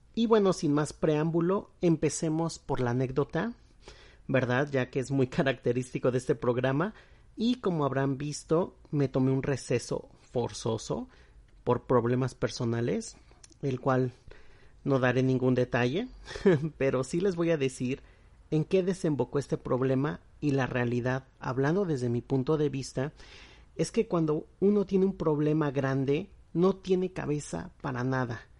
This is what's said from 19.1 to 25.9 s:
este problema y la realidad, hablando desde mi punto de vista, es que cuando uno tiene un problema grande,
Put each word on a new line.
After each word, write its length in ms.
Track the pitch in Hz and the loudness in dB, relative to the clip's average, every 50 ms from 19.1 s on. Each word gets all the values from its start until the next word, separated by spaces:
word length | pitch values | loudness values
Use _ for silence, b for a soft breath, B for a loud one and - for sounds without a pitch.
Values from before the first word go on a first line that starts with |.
| 151 127 131 - - 143 | 0 0 0 -2 -2 -4
este 180 | 135 - 160 - | -4 -2 -4 -4
problema 640 | - - 135 123 131 131 131 131 135 151 170 - - - - - | -2 -2 0 0 2 2 2 2 0 -2 -4 -6 -12 -20 -12 -4
y 120 | - 147 | -2 0
la 160 | 135 135 127 123 | 0 2 0 0
realidad, 600 | 123 127 123 120 120 120 117 127 127 135 135 - - - | 0 -2 -2 0 0 -2 0 -2 -2 -4 -6 -10 -18 -12
hablando 460 | - 131 131 123 135 143 165 196 208 | -8 -6 -2 0 0 2 2 2 0
desde 240 | 175 156 127 123 123 | 0 -2 -2 0 0
mi 120 | 117 120 | -2 -2
punto 340 | - - 139 135 127 - 156 | -2 -2 -2 -2 0 0 0
de 140 | 147 151 143 | 0 0 -2
vista, 420 | 135 135 127 - - - 131 151 - B B B B B B B B B B B B | -2 -4 -10 -8 -6 -4 -4 -4 -6 B B B B B B B B B B B B
es 160 | - 175 - | -4 -4 -2
que 160 | - 233 214 - | 0 -2 -2 0
cuando 380 | - 170 160 156 151 160 - - - - | 0 0 2 2 0 -2 -4 -8 -6 0
uno 260 | 185 196 208 208 196 | 2 4 4 4 2
tiene 200 | 190 196 190 185 | 2 2 2 2
un 120 | 196 190 - | 2 0 0
problema 540 | 170 160 151 147 151 147 151 156 151 143 | 0 0 2 2 2 2 2 2 2 0
grande, 580 | 127 139 135 135 | 0 0 0 0